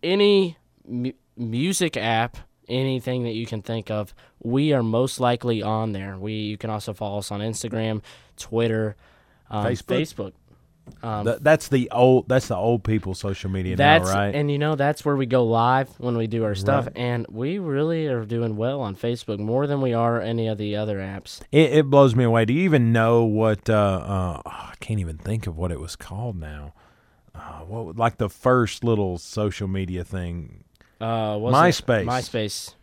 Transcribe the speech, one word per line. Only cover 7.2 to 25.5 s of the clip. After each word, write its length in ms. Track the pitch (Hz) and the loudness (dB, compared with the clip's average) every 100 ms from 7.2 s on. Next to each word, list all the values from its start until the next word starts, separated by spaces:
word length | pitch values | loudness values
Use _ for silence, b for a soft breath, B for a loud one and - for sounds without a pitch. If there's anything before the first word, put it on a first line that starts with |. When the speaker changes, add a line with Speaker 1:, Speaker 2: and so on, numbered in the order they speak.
| 98 | -6
Speaker 1:
on 100 | 101 | -6
Instagram, 600 | 110 110 117 113 113 107 B B B - | -6 -6 -6 -4 -4 -4 B B B -20
Twitter, 580 | - 113 113 110 107 101 b b b b _ | -6 -2 0 0 -2 -6 b b b b _
um, 160 | 107 107 | -4 -2
Speaker 2:
Facebook? 360 | 123 - 127 | -4 -2 -2
Speaker 1:
Facebook. 300 | 156 - 98 - _ _ _ _ - - | -2 -8 -12 -12 _ _ _ _ -20 -12
Um, 220 | 117 107 104 | -6 -2 -2
Speaker 2:
Th-, 120 | 117 | 0
that's 260 | 147 156 - | 4 4 4
the 240 | 139 123 | 0 0
old, 380 | 117 127 127 - | 6 6 6 4
that's 180 | 131 - | 0 2
the 80 | 95 | -2
old 300 | 110 120 104 | 0 0 2
people's 340 | 107 95 92 | -2 -2 -6
social 300 | 101 95 95 | -6 -6 -4
media 260 | 95 92 92 | -4 -2 2
Speaker 1:
that's, 320 | 143 160 131 | 6 6 4
Speaker 2:
now, 60 | 98 | 0
right? 180 | 101 143 | 0 0
Speaker 1:
and, 140 | 147 | -2
you 80 | 143 | 0
know, 180 | 147 151 | -2 0
that's 280 | 139 147 | 0 0
where 140 | 147 139 | -2 0
we 80 | 127 | 2
go 180 | 127 117 | 2 4
live 440 | 113 117 131 135 - | 4 4 2 0 -6
when 160 | 123 117 | -4 -2
we 100 | 110 | 0
do 180 | 113 107 | 0 -2
our 100 | 98 | 0
stuff, 300 | 98 135 117 | 2 0 0
Speaker 2:
Right. 120 | - | -4
Speaker 1:
and 280 | 120 120 - | -4 -2 -4
we 300 | 107 135 196 | -6 -4 -4
really 480 | 175 139 156 165 156 | -4 -2 0 0 -2
are 160 | 123 | -2
doing 320 | 107 117 117 107 | -2 -2 -2 -2
well 240 | 117 139 | -2 -2
on 160 | 113 92 | -6 -4
Facebook, 440 | 117 120 - 104 | -4 -4 -4 -6
more 280 | 107 123 143 | -2 0 0
than 140 | 143 | 0
we 120 | 131 | 0
are 280 | 117 117 117 | 2 2 0
any 260 | 110 117 113 | -2 -2 -2
of 100 | 104 | -2
the 200 | 104 104 | -4 -4
other 220 | 107 101 | -4 -4
apps. 420 | 95 98 - - - | -6 -10 -14 -20 0
Speaker 2:
It, 220 | 147 156 | 4 6
it 160 | 147 143 | 4 6
blows 260 | 143 135 117 | 8 8 6
me 80 | |
away. 220 | 120 117 113 | 4 4 4
Do 80 | |
you 100 | 139 | 2
even 300 | 185 147 117 | 4 4 4
know 300 | 113 113 117 113 | 4 6 4 4
what, 440 | 107 110 104 - | 2 2 0 2
uh, 40 | |
uh, 680 | 107 101 95 - 98 90 73 - | 2 4 0 -2 -2 -2 -6 -10
oh, 40 | |
I 240 | - - - | -14 -16 -16
can't 220 | - 107 | -6 -4
even 160 | 87 80 | -4 -8
think 300 | 95 113 | -4 -4
of 100 | 104 | -4